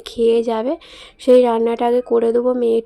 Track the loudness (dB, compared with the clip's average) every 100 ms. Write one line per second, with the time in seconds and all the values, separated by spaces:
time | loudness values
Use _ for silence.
0 | -6 -2 0 0 -2 -4 -4 -6 -10 -20
1 | -20 _ 4 4 4 0 -2 -2 0 -2
2 | 0 0 0 0 -2 -2 0 -2